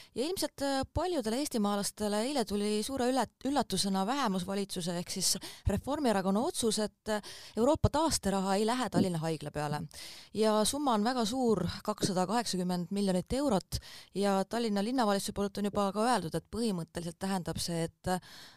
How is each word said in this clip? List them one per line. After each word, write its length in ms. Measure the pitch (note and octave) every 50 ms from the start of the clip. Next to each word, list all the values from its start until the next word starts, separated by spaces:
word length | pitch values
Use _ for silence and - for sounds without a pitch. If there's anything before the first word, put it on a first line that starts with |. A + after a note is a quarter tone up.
| - - -
Ja 100 | G#3 B3+
ilmselt, 360 | E4 F#4+ - D#4 C#4+ - -
äh, 180 | C#4 C#4 C#4 C4+ C4 - -
paljudele 440 | C#4+ E4 F#4 F4 D4 G#3+ A3 A3 C4 D4+
eestimaalastele 800 | D4 - A#3 G3+ G3+ G#3 G3+ G3+ - - - G#3 G#3 G3+ G#3+ A3+
eile 200 | C4+ D4+ C#4 G#3+ -
tuli 300 | G3 G#3 G3+ G#3 G#3+ G#3+ G#3+
suure 280 | - C4+ C4 A#3+ B3
ülle-, 160 | C4 C4 A3 - _ - -
üllatusena 600 | C4 D4 C#4 A3 - G3 F3+ - G3+ F#3+ F#3+ F#3+
vähemusvalitsuse 920 | G3+ C4+ C#4+ C4+ A3 F#3 F#3+ F3 F#3+ G3 G3+ G3 G3 - F#3+ D#3+ F#3 E3+
ehk 160 | F3 F3+ - -
siis 220 | F#3+ F3 - - F#3+ - E4+ - - - -
Reformierakonna 720 | G#3 G3 - B3 C#4 D#4+ D4 A#3 G3+ G3 E3+ G3 F#3+ G#3
otsus, 380 | C4 F4 - - - A3 G3+ -
et, 300 | G#3+ G3+ - _ - A3 G#3+
äh, 80 | G#3 - - - - - - -
Euroopa 340 | A3 A#3 C4+ D#4 - - G#3+ -
taasteraha 640 | D4 E4 D4+ - - - G3 F#3+ G3 F#3 G3 F#3+
ei 100 | G3 A3
lähe 240 | G#3+ B3 B3+ A#3 G3+
Tallinna 320 | - - G3 F#3 F3 D#3+
Haigla 300 | D#3+ E3 D#3+ D3 D3 D3
peale. 320 | - D3+ D3+ D3 D3 D3 E3+ D3+ - - - - - - - - -
Ja 300 | G3+ G#3+ G#3+ G#3+ G#3+ G#3+
summa 300 | G3+ - C#4+ D4+ C4+ A#3
on 60 | G#3 G#3
väga 220 | A#3+ C4 B3+ A3+ G3
suur, 380 | B3 C4 B3+ A#3 G#3+ F3 F3 F3 - G3 -
kakssada 400 | - G#3 - - - F3+ F3+ F#3
kaheksakümmend 640 | F3 G#3+ A#3+ A3+ - - F3+ F3+ F3+ F3+ F3+ F3 - G3
miljonit 380 | G3+ G#3 F#3+ F3+ F3+ E3+ - A#3
eurot, 400 | C4 D4 C#4 G#3 F3 - _ - - - - - - - - -
ja 240 | F#3 G3+ G3+ G3 F#3+ F#3+ -
Tallinna 340 | - A#3 A#3+ A3+ G3+ G3+ G3
linnavalitsuse 520 | A3+ C4 C4 A#3 G#3 G3 G3 - - -
poolt 260 | G3+ G3+ G3 G3 G3+
on 80 | G3+ G#3
juba 220 | - G#3 G3+ G3 F#3
ka 140 | G#3 A3 B3
öeldud, 260 | B3 G3+ E3+ D#3 -
et 120 | E3 - _
põhimõtteliselt 680 | - G#3+ A#3+ A3+ F#3+ E3+ E3 - - F3 E3 E3+ D#3+ -
tähendab 420 | - F#3+ G3 F#3 E3 E3 D#3+ -
see, 220 | - - E3+ E3 E3 E3
et, 160 | - _ -
äh, 160 | F#3 F#3 F3+ - - - - - - -